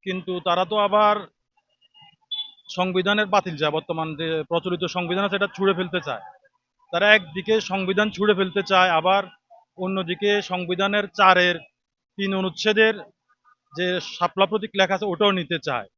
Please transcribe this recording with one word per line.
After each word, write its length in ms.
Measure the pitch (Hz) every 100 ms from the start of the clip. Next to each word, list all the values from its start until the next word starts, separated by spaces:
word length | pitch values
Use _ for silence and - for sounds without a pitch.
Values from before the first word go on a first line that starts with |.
| 190
কিন্তু 260 | 185 180 180
তারা 200 | 180 175 185
তো 100 | 214
আবার 380 | 202 208 214 208 180 _ _ _ _ _ _ 880 906 _ _ - - _ - -
সংবিধানের 520 | 185 185 185 208 208
বাতিল 200 | 202 185 151
যা 120 | 151
বর্তমান 380 | 156 - 160 160 147
যে 120 | 160 160 151
প্রচলিত 360 | 170 175 175 185 185
সংবিধান 280 | 175 185
আছে, 140 | 202 196
এটা 160 | 202 190
ছুঁড়ে 180 | 196 180
ফেলতে 220 | 185 180
চায়। 220 | 156 113 - - _ _ _ _ _
তারা 140 | 170 208
একদিকে 460 | 214 170 165 202 220 -
সংবিধান 380 | 196 185 190 214
ছুঁড়ে 240 | 202 208 190
ফেলতে 260 | 190 196 190
চায়, 200 | 190 185 165
আবার 240 | 170 196 190 _ _ - _ -
অন্যদিকে 520 | 185 190 170 180 208 208
সংবিধানের 600 | - 180 175 180 196 208 202 -
চারের 380 | 190 180 180 170 - _ _ _ _ -
তিন 120 | 196
অনুচ্ছেদের 600 | 190 190 165 214 208 220 208 - _ _ _ _ _ _
যে 120 | 165 180 180 - -
শাপলা 300 | 175 - 196
প্রতীক 260 | 214 214
লেখা 220 | 196 190 190
আছে, 140 | 208
ওটাও 200 | 170 208 190
নিতে 200 | 156 170 -
চায়। 220 | 123 98